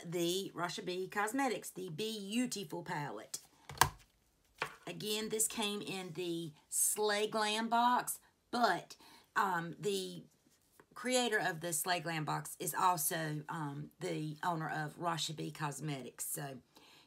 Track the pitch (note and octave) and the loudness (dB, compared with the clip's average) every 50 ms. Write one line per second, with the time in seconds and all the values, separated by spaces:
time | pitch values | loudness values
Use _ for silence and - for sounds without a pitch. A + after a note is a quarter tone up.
0 | - F3 E3 F3+ E3+ E3+ F3+ F#3+ G3 E3+ - - E3+ F3 D#3+ - G3+ F3 F3+ F#3 | -6 -4 0 2 2 2 2 0 -2 -2 -4 -4 -4 -2 -4 -4 -4 -4 -2 -2
1 | F#3 F3+ - G#3 G3+ G#3+ G#3+ C4+ C#4 C4 G#3 - - - - F#3 F#3 F#3 D#3 D3 | -4 -2 0 0 0 2 2 2 2 2 2 0 -4 -8 -8 -8 -8 -6 -4 -2
2 | G#3+ A3 A3 G#3+ G3 G3 G#3 A#3+ B3+ A#3+ - G3+ F#3+ D3+ D#3+ E3+ E3+ D3+ F#3 D3+ | -2 -2 -2 -4 -4 0 2 2 2 2 0 -4 -6 -6 -6 -8 -6 -4 -4 -2
3 | D3 C3+ G#2 A2 G#2+ - - - - - _ _ - - - - - - - - | -2 -4 -6 -8 -10 -10 -12 -12 -12 -14 _ _ -16 -14 4 4 4 4 4 -6
4 | - _ _ _ _ _ _ _ _ _ _ - - - - - - - F3+ E3 | -18 _ _ _ _ _ _ _ _ _ _ -8 -8 -8 -8 -12 -12 -12 -8 -6
5 | F3+ G#3+ G#3+ G#3+ A3 G#3+ G#3+ A3 A3 - - A#3 G#3+ G#3 G3+ G#3 - - G3 F#3+ | -2 -2 0 0 0 -2 0 2 2 0 0 0 0 0 0 -2 -4 -4 -6 -6
6 | F#3 F3+ D#3 E3+ F3+ F3 E3+ E3 E3+ D#3 D3 - _ _ - - - - - G#3+ | -6 -8 -6 -4 -2 -2 -2 -2 -4 -6 -10 -14 _ _ 0 2 2 4 4 4
7 | G#3+ G#3 G#3 G#3 G#3+ G#3+ G#3+ A3 G#3+ G#3+ G#3+ A3 A3+ A3+ A#3 A#3 A#3+ B3 B3 A#3 | 4 4 4 4 2 2 2 2 2 2 2 2 2 4 4 6 6 6 6 4
8 | - - - - - _ _ _ _ _ - A#3+ A#3+ G#3 F3 - - - - - | 2 -2 -6 -8 -10 _ _ _ _ _ 2 4 6 6 6 4 0 -8 -16 -20
9 | - - - - - _ _ - G#3+ G3 F3+ E3+ E3 E3+ D3 - D#3 G#3 G3 F#3+ | -20 -20 -20 -20 -20 _ _ 2 2 4 2 0 0 -2 -6 -4 -2 -2 0 0
10 | F#3 F#3 F3+ E3+ - - _ _ _ _ _ _ _ _ _ - - _ _ - | -2 -4 -8 -12 -14 -16 _ _ _ _ _ _ _ _ _ -20 -20 _ _ -6
11 | - B3 B3+ B3 B3 A#3 G#3 G#3 D#3 F3+ F3 D#3 D#3+ F3 E3 - - F#3+ F3+ F3 | -2 2 4 4 4 4 2 2 2 2 -2 -2 -4 -2 -2 0 2 2 0 2
12 | D3+ E3+ E3 D#3+ D#3 D3+ D3+ D3+ D3+ - - - F#3 F3+ - - F#3+ F#3 F3+ E3 | 2 -2 -2 0 0 0 -2 -2 -2 -6 -8 -4 -4 -2 2 4 6 6 6 6
13 | D#3+ - F3+ E3 D#3+ D#3 D3+ D3+ D3 - - E3 D3+ C#3+ C#3+ D3 D3 D3 - _ | 2 0 0 0 0 0 -2 -4 -4 -6 -4 -4 -4 -4 -4 -6 -8 -10 -10 _
14 | - F#3 E3 D#3 D#3 D#3 D3 - - F3+ E3+ D#3+ D#3 D3+ D3+ D#3 D3+ D3 D3 - | -4 -2 -2 -2 -2 -4 -6 -2 -2 0 0 0 -2 -2 -2 -2 -4 -4 -4 -4
15 | E3+ F3 E3 D#3+ - - D#3+ D3+ D#3+ D#3+ D3+ - D#3 D3 C#3 - D3 D3+ C#3+ C3+ | -2 -2 0 0 -2 -4 -4 -4 -6 -6 -4 -4 -4 -4 -4 -4 -4 -4 -4 -4
16 | B2 A#2 - - - - - D#3 D3 C#3 C3 A#2+ - _ _ - - - - - | -6 -10 -10 -8 -6 -6 -4 -6 -6 -8 -8 -12 -16 _ _ -20 -20 -20 -20 -20
17 | - | -20